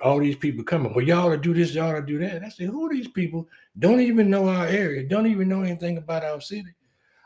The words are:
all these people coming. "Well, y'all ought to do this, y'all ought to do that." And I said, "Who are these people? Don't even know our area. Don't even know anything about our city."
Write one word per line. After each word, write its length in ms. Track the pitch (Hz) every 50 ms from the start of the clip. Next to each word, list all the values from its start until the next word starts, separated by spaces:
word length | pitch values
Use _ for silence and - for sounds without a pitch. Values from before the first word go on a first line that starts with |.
| -
all 160 | 131 143 147
these 160 | 147 143 139
people 280 | 135 - 147 123 117 113
coming. 300 | - 175 160 127 107 -
"Well, 120 | 123 131
y'all 220 | 156 170 175 180
ought 80 | 170 156
to 20 |
do 160 | 147 143 170 165
this, 200 | 170 170 147 139
y'all 180 | 160 160 165 156
ought 40 | 151
to 60 | 143
do 120 | 143 147 147
that." 140 | 180 202 185
And 100 | 165 202
I 40 | 214
said, 180 | - - 175
"Who 180 | 190 233 302 330
are 80 | 320 294
these 140 | 254 240
people? 400 | - - 190 175 151 160 165 165 - _ - _ _ - 101
Don't 220 | 127 196 240 254
even 280 | 247 240 226 226 208 196
know 200 | 196 196 190 185
our 180 | 185 180 170
area. 400 | 165 190 208 196 156 139 135 131
Don't 200 | 139 190 214 220
even 200 | 226 214 190 185
know 140 | 185 190 190
anything 360 | 190 180 175 165 175 170 175
about 260 | 165 156 160 165 160 156
our 160 | 151 151 143
city." 320 | - - 196 208 185 175 - _ _ _ _ _ _ _ _ _ _